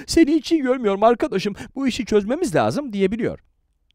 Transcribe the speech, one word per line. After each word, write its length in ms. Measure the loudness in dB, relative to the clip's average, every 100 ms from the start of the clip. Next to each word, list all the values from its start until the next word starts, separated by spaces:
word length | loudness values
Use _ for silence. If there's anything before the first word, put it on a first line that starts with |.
| -2
seni 260 | 2 4
hiç 200 | 2 0
iyi 100 | 0
görmüyorum 400 | 0 0 0 2
arkadaşım, 520 | 2 2 0 -2 -4 -8 -12
bu 140 | -6 -4
işi 160 | -4
çözmemiz 500 | 0 0 0 -2 0
lazım." 380 | 0 0 -2 -4
diyebiliyor. 480 | -2 -2 0 -6 -6 _ _ _ _ _